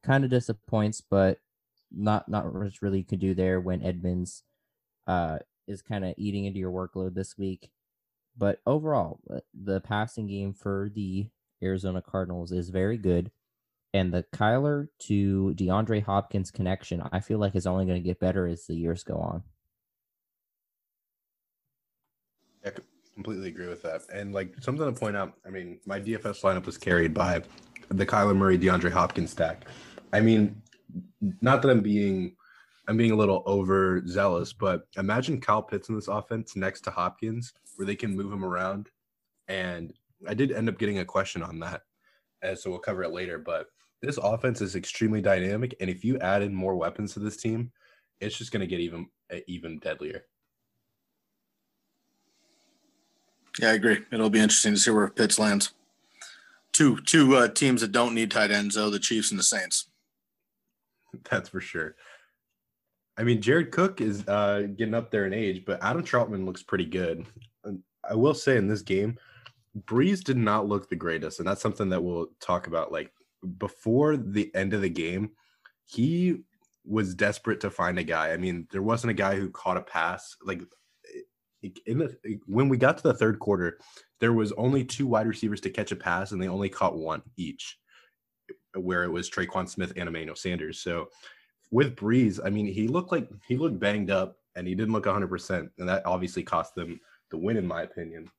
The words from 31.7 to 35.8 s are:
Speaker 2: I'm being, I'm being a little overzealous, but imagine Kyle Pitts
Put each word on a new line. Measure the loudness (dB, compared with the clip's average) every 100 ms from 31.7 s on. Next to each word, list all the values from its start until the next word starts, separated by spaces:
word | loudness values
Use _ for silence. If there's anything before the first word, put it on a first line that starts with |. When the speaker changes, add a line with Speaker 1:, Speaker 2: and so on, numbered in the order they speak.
Speaker 2:
I'm | 6
being, | 4 2 2 0 -4 -8 _ -20 _ _ -2
I'm | 2
being | 4
a | 6
little | 4 2 2
overzealous, | 0 4 4 4 2 0 0 2 2 -2
but | -2 -2 -2 -4 -6
imagine | -2 0 0 -4
Kyle | 2 0
Pitts | 0 -8